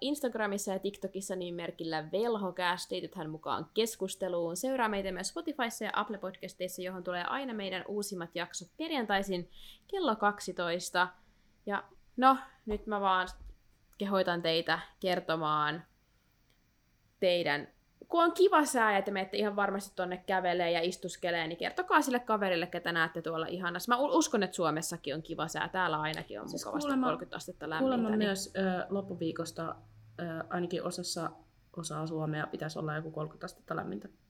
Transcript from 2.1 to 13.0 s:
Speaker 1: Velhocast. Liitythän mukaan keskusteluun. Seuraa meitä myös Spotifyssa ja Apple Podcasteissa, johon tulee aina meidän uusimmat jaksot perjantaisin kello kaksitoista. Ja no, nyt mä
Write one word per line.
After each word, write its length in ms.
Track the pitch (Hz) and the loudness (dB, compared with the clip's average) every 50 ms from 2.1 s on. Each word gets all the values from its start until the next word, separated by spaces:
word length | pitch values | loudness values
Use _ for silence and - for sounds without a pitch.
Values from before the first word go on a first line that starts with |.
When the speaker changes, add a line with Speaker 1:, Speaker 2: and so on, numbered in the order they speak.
Speaker 1:
Velhocast. 800 | 180 196 226 240 226 202 196 185 170 - 180 175 180 175 - - | 0 0 2 2 2 0 0 -2 -2 0 0 0 0 0 -4 -6
Liitythän 400 | - 180 170 - - 190 160 156 | -6 -6 -6 -6 -8 -8 -6 -6
mukaan 360 | 156 156 - 147 120 98 156 - _ | -8 -6 -4 -2 -2 -2 -4 -2 _
keskusteluun. 800 | 208 226 226 - - 196 185 - - 190 185 175 170 170 165 175 | 0 0 0 0 -4 -6 -6 -4 -4 -2 -2 0 0 0 -2 -2
Seuraa 320 | 180 - 262 269 262 233 220 | -2 -2 -2 0 2 2 2
meitä 240 | 208 196 190 190 | 0 0 -2 -2
myös 160 | 185 180 190 - | -4 -4 -6 -6
Spotifyssa 560 | - 339 330 320 294 - 247 226 233 - 220 | -6 -6 -6 -4 -2 -2 -2 -4 -2 -4 -4
ja 60 | 196 - | -2 -2
Apple 240 | - 214 - 214 196 | -2 -2 -2 -4 -8
Podcasteissa, 640 | - 185 190 - - 180 - - 180 185 - - | -8 -10 -10 -10 -12 -12 -8 -6 -6 -6 -4 -6
johon 220 | 180 180 190 185 175 | -6 -6 -6 -6 -6
tulee 200 | 180 180 175 175 | -4 -4 -2 -2
aina 300 | - - 262 277 254 226 | -2 -2 -2 -4 -4 -4
meidän 300 | 208 196 190 185 180 - - | -4 -4 -4 -4 -6 -6 -4
uusimmat 420 | 202 208 202 - 196 180 170 170 - | -4 -4 -4 -4 -6 -8 -8 -6 -4
jaksot 320 | 175 170 170 - - 175 - _ | -6 -6 -4 -6 -10 -12 -12 _
perjantaisin 720 | - 311 330 330 269 226 202 202 196 196 196 185 175 170 - - - - - - - _ - | -8 -4 -2 -2 -2 0 2 2 2 2 0 -2 -4 -4 -8 -14 -18 -18 -18 -20 -20 _ -6
kello 260 | - 196 - - 214 | -2 0 2 2 2
kaksitoista. 920 | 214 208 202 202 202 - 190 175 190 175 170 170 175 170 - - 180 180 180 - - _ - _ _ _ _ _ _ _ | 4 2 2 2 0 -6 -6 -4 -2 -2 0 -2 -2 -2 0 2 2 2 2 0 -8 _ -20 _ _ _ _ _ _ _
Ja 180 | 208 202 - - - - - - - _ | -4 -4 -4 -4 -8 -16 -20 -20 -8 _
no, 200 | - 254 262 269 262 - - - _ _ | 6 8 8 8 6 2 -8 -20 _ _
nyt 200 | 220 208 214 - | -4 -4 -4 -2
mä 140 | 220 214 202 | -2 -2 2